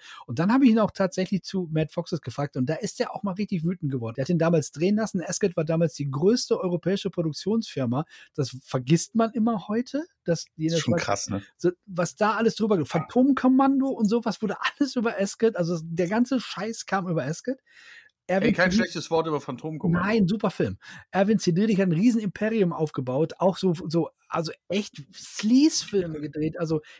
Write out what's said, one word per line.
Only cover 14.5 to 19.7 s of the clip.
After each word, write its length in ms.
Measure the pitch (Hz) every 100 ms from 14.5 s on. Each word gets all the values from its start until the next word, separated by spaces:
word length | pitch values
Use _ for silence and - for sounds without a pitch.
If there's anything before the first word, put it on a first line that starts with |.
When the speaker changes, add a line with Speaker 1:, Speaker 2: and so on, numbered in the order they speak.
| 196
Speaker 1:
alles 380 | - - 277 254
über 240 | 226 185
Ascot, 360 | 196 - 226 196
also 220 | 170 175
der 260 | 160 165 175
ganze 320 | 214 247 262
Scheiß 460 | - - 214 226 -
kam 220 | 196 185
über 160 | 160
Ascot. 340 | 131 165 - 262 _ - - - - _ -
Erwin 240 | 185 226
Speaker 2:
Ey, 20 |
kein 180 | 190 185
Speaker 1:
Zedlitsch 220 | 196 180
Speaker 2:
schlechtes 180 | 170 -
Wort 160 | 165 165
über 140 | 147
Phantomkommando. 640 | - 123 160